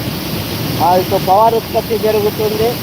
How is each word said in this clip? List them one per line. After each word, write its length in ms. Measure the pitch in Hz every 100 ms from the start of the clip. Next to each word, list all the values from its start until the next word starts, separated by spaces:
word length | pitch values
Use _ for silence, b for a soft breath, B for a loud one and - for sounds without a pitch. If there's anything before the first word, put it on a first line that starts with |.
| - - - - - - - -
ఆ, 120 | 160 185
ఇటు 300 | 185 196 185
పవర్ 260 | 196 226
ఉత్పత్తి 440 | 226 - 226 - 214
జరుగుతుంది, 720 | 214 214 294 214 427 220 226 -